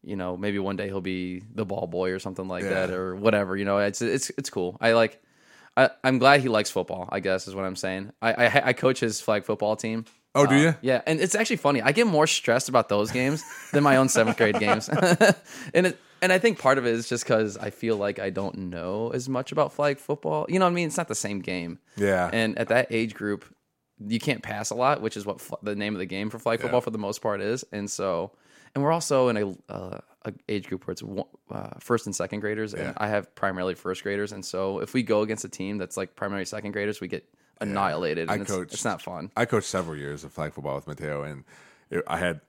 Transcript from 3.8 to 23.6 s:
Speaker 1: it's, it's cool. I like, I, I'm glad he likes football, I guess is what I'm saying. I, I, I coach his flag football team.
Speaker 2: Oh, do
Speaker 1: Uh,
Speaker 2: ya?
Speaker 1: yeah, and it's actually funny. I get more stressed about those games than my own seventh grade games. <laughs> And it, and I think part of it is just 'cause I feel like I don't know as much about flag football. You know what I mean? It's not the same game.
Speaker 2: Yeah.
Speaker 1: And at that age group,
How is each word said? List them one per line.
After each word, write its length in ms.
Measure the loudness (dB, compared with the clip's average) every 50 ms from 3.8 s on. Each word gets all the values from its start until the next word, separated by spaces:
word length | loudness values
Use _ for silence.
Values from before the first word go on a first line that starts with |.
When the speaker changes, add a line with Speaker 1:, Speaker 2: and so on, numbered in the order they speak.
| 2 2 0 -2 -2
Speaker 1:
it's, 280 | 0 0 0 -2 -4 -6
it's 140 | -8 -8 -6
cool. 260 | -4 -4 -4 -4 -4 2
I 120 | 4 6 6
like, 300 | 6 6 4 2 -8 _ _ _ _ _ _ -20 -20 -20 -4 _
I, 140 | 4 4 4 4 _ 0
I'm 160 | 2 2 6
glad 220 | 8 8 8 8
he 80 | 6 4
likes 220 | 2 2 2 2
football, 380 | -2 -2 -2 -2 -6 -8 -8 -4 -6
I 80 | -2
guess 260 | 0 0 0 0 -2
is 80 | -6 -8
what 100 | -6 -6
I'm 120 | -6 -6
saying. 360 | -4 -4 -4 -4 -4 -6 -10 -10 _
I, 120 | 0 0 4
I, 300 | 6 4 6 6 6 4 4
I 40 | 0
coach 260 | 4 4 2 2 4
his 200 | 0 -2 -2 -2
flag 240 | 0 0 0 0 0
football 320 | -2 -2 0 0 0 0
team. 280 | -2 -2 -4 -4 -6 -8 -10 _ _ _ _ _
Speaker 2:
Oh, 120 | 4 6
do 80 | 6 6
Speaker 1:
Uh, 40 | 6
Speaker 2:
ya? 140 | 6 4 2 2
Speaker 1:
yeah, 220 | 0 0 0 2 2
and 140 | 0 0 2
it's 140 | 2 0 2
actually 220 | 0 0 0 0
funny. 260 | 0 2 2 2 4 2
I 100 | 2 4
get 140 | 4 4
more 200 | 4 6 4 4
stressed 420 | 4 2 0 2 4 2 2 2 4
about 200 | 4 4 4 4
those 220 | 2 0 0 0 0
games 320 | 0 0 0 0 -2 -6 -12 -16 -16 -12 0 2
than 100 | 4 6
my 120 | 8 8
own 120 | 8 6 6
seventh 300 | 6 4 4 4 4 4
grade 200 | 4 4 4 2
games. 300 | 2 2 2 0 0 0
<laughs> 880 | 2 2 4 4 6 8 8 6 6 4 -2 -20 -16 -14 -14 0 2
And 120 | 4 4 4
it, 100 | 0 -2 _ _ -6 _
and 120 | 2 4 4
I 60 | 6
think 200 | 4 2 2 4
part 200 | 4 4 4 6
of 80 | 4
it 80 | 2 0
is 140 | 0 0 -2
just 180 | -4 -4 0
'cause 300 | 2 2 2 2 0 -2 -6
I 120 | -8 -8
feel 260 | -8 -4 -2 0 0
like 220 | 0 0 -2 -2 -2
I 120 | -6 -4
don't 260 | -4 -4 -4 -4 -6
know 540 | -6 -8 -8 -8 -6 -6 -6 -4 -4 -4 -4
as 180 | -4 -6 -4 -4
much 240 | -4 -4 -4 -4 0
about 200 | 0 0 0 0
flag 260 | 0 0 0 0 -2
football. 480 | -4 -6 -6 -4 -2 -4 -2 -2 -2 0
You 100 | 2 4
know 60 | 4
what 40 | 4
I 40 | 4
mean? 120 | 2 0
It's 100 | -2 -2
not 120 | -4 -4 -4
the 60 | -4
same 260 | -4 -4 -4 -4 -4
game. 380 | -4 -4 -6 -4 -6 -8 -10 -12 _ _ _
Speaker 2:
Yeah. 340 | 0 2 2 4 2 2 2 2
Speaker 1:
And 260 | 0 0 0 0 -2
at 100 | 0 2
that 180 | 2 2 2 2
age 240 | 0 -2 -2 -2 -4
group, 300 | -6 -4 -4 -4 -6 -8 -18 -20 _